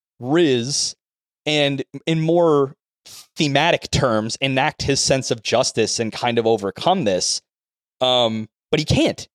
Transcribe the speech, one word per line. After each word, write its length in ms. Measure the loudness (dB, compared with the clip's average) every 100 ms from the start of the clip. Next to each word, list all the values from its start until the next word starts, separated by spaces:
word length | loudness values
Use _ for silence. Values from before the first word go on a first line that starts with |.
| _ -12
Riz 760 | 0 2 4 2 0 -4 -6 -8 _ _ _ _ -2
and, 360 | 0 0 -2 -8 -8 -4
in 140 | -2
more 560 | 2 2 4 2 0 -6 _ _ -20 -20 -10 -2
thematic 540 | 0 2 2 0 -2
terms, 460 | 0 2 0 -2 -4
enact 420 | -2 0 -2 -2
his 180 | -4 -2
sense 300 | 0 -2 -2
of 120 | -6
justice 560 | 0 0 2 0 -2 -2
and 140 | -6
kind 260 | -4 -2 0
of 80 | 2
overcome 580 | 0 -2 -2 -2 0
this. 360 | 0 0 -2 -6 -10 _ _ _ _ _
Um, 480 | 0 2 2 -2 -8 _ _
but 80 | -4
he 40 |
can't. 420 | 0 0 0 -2 -12